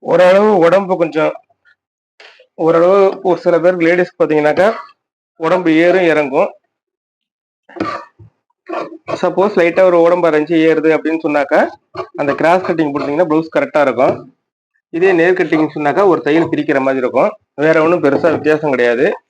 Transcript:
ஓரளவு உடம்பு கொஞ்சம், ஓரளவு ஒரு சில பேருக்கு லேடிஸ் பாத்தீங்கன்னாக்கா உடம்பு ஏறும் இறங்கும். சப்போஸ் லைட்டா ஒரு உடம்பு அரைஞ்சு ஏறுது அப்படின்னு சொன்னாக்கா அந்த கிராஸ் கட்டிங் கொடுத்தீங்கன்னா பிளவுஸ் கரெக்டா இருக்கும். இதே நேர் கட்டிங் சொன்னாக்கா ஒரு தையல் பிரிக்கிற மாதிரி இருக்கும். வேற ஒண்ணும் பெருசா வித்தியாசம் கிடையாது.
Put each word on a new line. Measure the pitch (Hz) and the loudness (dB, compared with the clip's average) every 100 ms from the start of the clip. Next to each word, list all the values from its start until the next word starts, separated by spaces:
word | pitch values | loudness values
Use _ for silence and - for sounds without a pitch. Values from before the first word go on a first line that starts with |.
| - | -2
ஓரளவு | 170 180 190 214 202 165 | 2 4 4 2 2 4
உடம்பு | 185 196 185 | 2 0 -4
கொஞ்சம், | 165 147 151 - _ _ _ _ _ _ _ _ - _ _ - | -2 -2 -4 -6 _ _ _ _ _ _ _ _ -20 _ _ -4
ஓரளவு | 160 165 175 196 196 196 190 | 0 2 4 4 2 0 -4
ஒரு | 170 | -2
சில | 180 170 | 0 0
பேருக்கு | 165 185 165 | 0 0 0
லேடிஸ் | 175 175 _ | 0 -2 _
பாத்தீங்கன்னாக்கா | 160 151 147 151 190 240 - _ _ _ _ _ 160 | -2 2 0 2 0 0 -14 _ _ _ _ _ -2
உடம்பு | 185 170 160 | 0 2 2
ஏறும் | 170 180 175 | 2 2 2
இறங்கும். | 151 147 139 196 - _ _ _ _ _ _ _ _ _ _ _ - - - - _ - _ _ _ _ - - - - - | 0 0 -2 -2 -4 _ _ _ _ _ _ _ _ _ _ _ -10 -8 -8 -14 _ -20 _ _ _ _ -10 -10 -14 -12 -4
சப்போஸ் | 180 175 196 202 | -4 0 -2 0
லைட்டா | 170 170 185 | 0 2 2
ஒரு | 175 170 | 4 2
உடம்பு | 180 170 | 2 0
அரைஞ்சு | 151 151 170 160 | 0 0 0 2
ஏறுது | 156 156 156 | 2 0 0
அப்படின்னு | 147 160 160 | -2 -4 -2
சொன்னாக்கா | 147 139 170 269 - _ - - - | -2 0 0 0 -6 _ -14 -14 -6
அந்த | 143 139 | -4 0
கிராஸ் | 151 185 185 | 2 0 0
கட்டிங் | 170 156 | -4 -2
கொடுத்தீங்கன்னா | 143 135 147 180 | -4 -6 -2 0
பிளவுஸ் | 156 160 156 | 0 -2 -4
கரெக்டா | 139 156 139 | -2 0 0
இருக்கும். | 123 143 - - _ _ _ _ _ _ 165 | 0 0 -2 -10 _ _ _ _ _ _ -2
இதே | 190 185 | 0 2
நேர் | 165 185 | 2 0
கட்டிங் | 156 156 156 151 | 0 0 -2 -2
சொன்னாக்கா | 147 147 202 | -2 0 2
ஒரு | 160 - | 2 0
தையல் | 156 165 | 0 0
பிரிக்கிற | 147 147 139 135 | -4 -2 -2 0
மாதிரி | 135 | -2
இருக்கும். | 123 110 190 - _ - | -2 0 -2 -4 _ -4
வேற | 151 160 | 0 2
ஒண்ணும் | 156 175 143 | 2 2 0
பெருசா | 139 170 143 | 0 0 0
வித்தியாசம் | 143 151 156 131 | -2 -2 -2 0
கிடையாது. | 120 120 160 - | 0 0 -2 -4